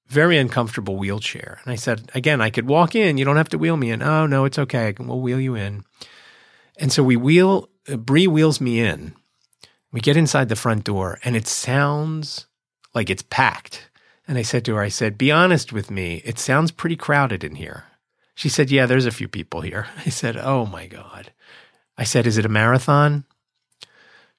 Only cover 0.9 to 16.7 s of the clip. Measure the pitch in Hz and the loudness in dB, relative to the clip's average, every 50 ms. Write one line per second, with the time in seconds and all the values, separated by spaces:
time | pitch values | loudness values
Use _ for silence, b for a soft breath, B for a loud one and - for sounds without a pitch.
0.9 | 95 98 98 98 101 110 - - - - - - - - - 131 123 110 - 127 | -6 -4 -4 -4 -4 -4 -6 -8 -10 -10 -14 -16 -18 -14 -10 -10 -8 -4 -2 -2
1.9 | 113 110 117 - - 131 123 151 151 123 110 110 110 120 113 127 143 165 175 160 | -2 -4 -6 -6 -6 -2 0 2 2 2 2 0 0 -2 -2 2 4 4 4 4
2.9 | - 226 214 175 147 131 135 139 143 156 160 - 165 156 156 165 165 151 127 113 | 2 2 2 2 2 2 2 2 4 2 2 2 0 -2 0 0 0 0 0 -2
3.9 | 113 117 131 147 156 156 156 147 139 135 135 139 - 156 143 - - 123 113 107 | -2 -2 0 0 2 2 2 2 2 2 2 0 0 -2 -2 -2 -2 -2 -2 -2
4.9 | 101 - 123 123 123 127 127 123 127 131 131 131 123 107 98 101 101 101 101 _ | -4 -6 -8 -8 -6 -4 -4 -2 -2 -2 -2 -4 -4 -4 -6 -6 -8 -10 -14 _
5.9 | B B B B B B B B B B B B B B B B B - 151 131 | B B B B B B B B B B B B B B B B B -4 -2 0
6.9 | - 151 135 127 123 117 123 143 160 175 160 147 196 - - - _ _ _ - | 2 4 4 4 4 4 4 4 6 6 6 6 4 2 -2 -6 _ _ _ -10
7.9 | 143 113 113 127 135 160 190 185 156 156 160 156 143 - 135 123 117 113 117 101 | -8 -8 -2 2 4 4 4 4 4 4 4 4 2 2 -2 0 0 2 0 0
8.9 | 76 71 73 80 - - _ _ _ _ _ _ _ _ b b b b b _ | -2 -4 -8 -14 -18 -20 _ _ _ _ _ _ _ _ b b b b b _
9.9 | - 117 110 143 143 165 160 143 - 143 131 107 113 107 - 120 110 107 104 107 | -8 -2 0 2 4 4 2 2 2 0 0 0 -2 -2 0 0 0 0 -2 -2
10.9 | 104 95 95 90 85 - - 123 123 113 107 - - - - 123 127 139 143 143 | -4 -2 -4 -4 -6 -6 -4 -2 -2 -2 -2 -4 -6 -6 -4 -2 0 2 2 2
11.9 | 147 147 151 160 156 156 151 143 - - - _ _ _ _ _ _ _ _ _ | 0 -2 -2 -4 -4 -6 -8 -10 -12 -14 -16 _ _ _ _ _ _ _ _ _
12.9 | _ 120 101 90 95 - - - - - 131 113 - - - - - - - _ | _ -4 -2 -2 -4 -6 -6 -4 0 2 2 2 0 -2 -10 -16 -18 -18 -18 _
13.9 | b b b b b b b - 139 123 110 - - 123 113 123 110 104 101 101 | b b b b b b b -4 -4 -4 -2 0 -2 -2 -2 0 -2 -2 -2 -2
14.9 | - - 120 107 101 104 131 143 151 165 180 185 175 156 - - 113 107 98 - | -2 -2 -2 -2 0 2 2 4 6 6 6 6 4 2 0 -2 -6 -8 -8 -6
15.9 | 101 95 92 87 85 82 - 113 123 - - - 131 147 165 165 | -6 -6 -6 -6 -6 -6 -8 -8 -8 -6 -2 0 2 2 2 0